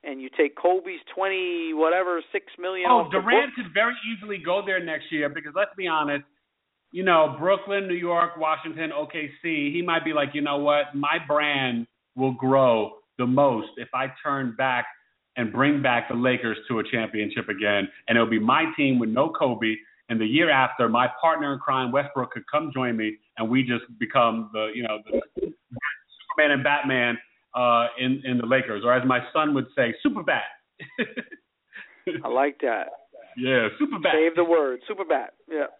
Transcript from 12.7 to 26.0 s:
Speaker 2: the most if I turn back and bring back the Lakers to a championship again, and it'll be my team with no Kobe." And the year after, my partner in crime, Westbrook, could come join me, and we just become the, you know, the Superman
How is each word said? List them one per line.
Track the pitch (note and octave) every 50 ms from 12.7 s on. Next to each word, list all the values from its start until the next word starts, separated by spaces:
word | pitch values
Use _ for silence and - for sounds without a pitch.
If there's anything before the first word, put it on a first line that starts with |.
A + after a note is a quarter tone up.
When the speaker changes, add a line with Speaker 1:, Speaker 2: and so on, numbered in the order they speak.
| A#2 A2 G#2 - - - _ _ _ -
Speaker 2:
the | B2 B2
most | B2+ C#3 C#3+ C#3 B2 A2 G#2 - - -
if | A#2+ - -
I | B2+ C3+ C#3 C3+ - -
turn | D3+ C#3 C#3 C3+ B2 A2+ A2
back | C3 C3 B2+ B2 A#2+ - - _ _ _ _ _ _ _ _
and | B2 A#2+ A2 -
bring | - C3+ D3 D3 C#3+ C3
back | C3 A#2+ A#2+ A#2 -
the | -
Lakers | A#2+ B2 C3 B2+ A#2+ B2 A#2 A2 - - -
to | B2+ A2+
a | G#2
championship | - - A#2 A2 G#2+ G#2 G#2+ G#2+ G#2 - B2 A2 -
again, | G#2 F#2+ G#2+ G#2 G2+ G2+ G2 G2 - - _ -
and | A#2 A#2
it'll | A#2 A2
be | A2+ A2
my | G#2+ A2+ C3+ D3+ - - - -
team | C#3+ C3+ C3 B2
with | A#2 A2
no | A2 B2 D3 D#3+
Kobe." | D#3+ - D#3+ C3 A#2+ A2 A2+ A2 A2 G#2+ - _ _ _ _ _
And | A#2+ A2
the | A2
year | G#2+ B2 D3+ F3 D#3+
after, | D3 C3+ C3 B2 - - B2 A2+
my | A2 A#2+ B2+ - - -
partner | - E3 D#3+ D3+ D3 C#3+
in | C#3 C3
crime, | - D3 C3+ C3 C3 B2
Westbrook, | A#2+ C#3 C#3 C#3+ - C3+ B2 -
could | - A#2 - -
come | - D3+ D#3+ D3+ C3
join | C3+ B2+ B2 A#2
me, | A2 A2 G#2+ G#2+ - _ _ _ -
and | A2+ A2+
we | A#2+ C3
just | B2+ A#2+ B2 A#2 - - A#2+ A2
become | A#2+ G#2+ - C#3 A#2+ A#2 A2+ A2+ A2+ G#2+ G#2+
the, | G#2+ A2 A2 G#2+
you | A#2+ A#2+
know, | A2+ G#2+ G#2+ G#2+
the | - - - - _ _
Superman | - - - D#4 _ _ _ A#3+ - - - - -